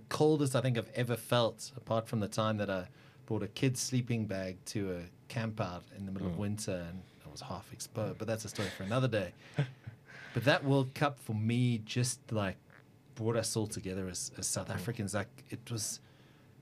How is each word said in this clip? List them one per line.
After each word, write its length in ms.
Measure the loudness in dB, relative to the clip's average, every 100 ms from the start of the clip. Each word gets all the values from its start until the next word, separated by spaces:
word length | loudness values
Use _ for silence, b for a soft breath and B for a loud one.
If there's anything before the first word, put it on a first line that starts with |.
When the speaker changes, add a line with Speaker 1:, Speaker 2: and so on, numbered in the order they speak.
| -2
Speaker 1:
coldest 460 | 4 6 6 4 4
I 60 |
think 160 | 2 2
I've 140 | 0
ever 260 | -2 0 0
felt, 540 | 2 4 4 0 -12 -10
apart 320 | 0 0 0
from 120 | -2
the 80 | 0
time 300 | 2 2 2
that 120 | 0
I 180 | 0 -4 B B B -4
brought 180 | -2
a 40 | -2
kid's 340 | 0 2 2
sleeping 440 | 0 0 0 -2 0
bag 320 | -2 -4 -8 -6
to 280 | -4 -2 -4
a 80 | -8 -14 -8
camp 320 | -4 -2 -2
out 240 | -2 -4 -10 -10
in 80 | -6
the 60 |
middle 160 | -4 -2
of 80 | 0
Speaker 2:
Mm. 20 |
Speaker 1:
winter, 500 | -2 -2 -2 -4 -4
and 140 | -10 -12 -18 -16
I 40 |
was 120 | -14
half 300 | -10 -10 -10
exposed, 440 | -14 -8 -4 -4 -4
but 100 | -2
that's 180 | -4 -4
a 40 |
story 200 | -4 -4
for 140 | -2
another 240 | -2 2 2
day. 260 | 2 -2 -8 B B
Speaker 2:
<laughs> 80 | -2 -4 -16 -16 -20 B B
Speaker 1:
But 100 | 2
that 200 | 4 4
World 300 | 6 4 4
Cup 240 | 2 0 0
for 160 | -4
me 460 | 0 4 4 4 4
just, 520 | 0 0 0 0 -2
like, 260 | 0 0 -2 -12 -20 -20 -20 -18 -2
brought 200 | 2 2
us 200 | 2 0
all 80 | 0
together 420 | -2 -4 -4 -4
as, 240 | -4 -8 -4
as 80 | -2
South 220 | -2 -2
Speaker 2:
Mm. 80 | -4
Speaker 1:
Africans. 400 | -2 -2 0 0
Like, 280 | -2 -8 -12
it 220 | -12 -6
was, 280 | -4 -4 -6 B B B B B B